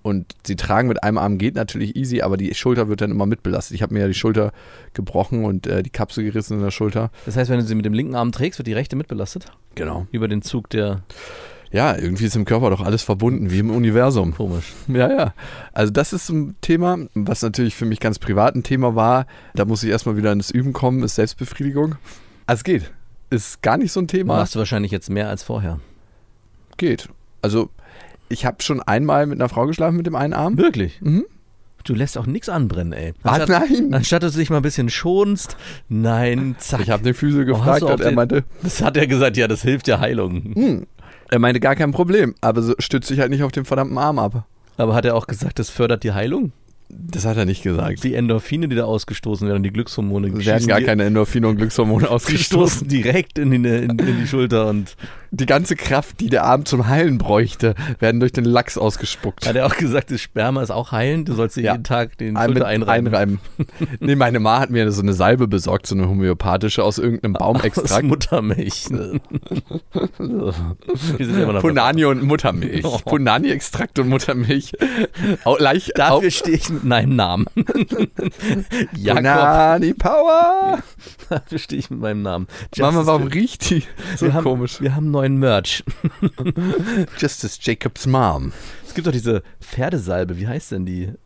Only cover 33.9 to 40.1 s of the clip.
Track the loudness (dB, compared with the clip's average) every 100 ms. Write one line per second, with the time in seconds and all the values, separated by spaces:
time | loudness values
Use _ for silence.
33.9 | 0 2 2 0 0 0 2 0 0 -2
34.9 | -2 0 2 2 0 -4 -12 -14 -18 -4
35.9 | 0 2 2 2 0 -2 -4 -4 -2 0
36.9 | 0 0 0 2 2 2 2 4 4 4
37.9 | 2 2 2 2 2 -2 -6 -6 -2 0
38.9 | 2 2 4 2 2 0 0 0 0 2
39.9 | 0 2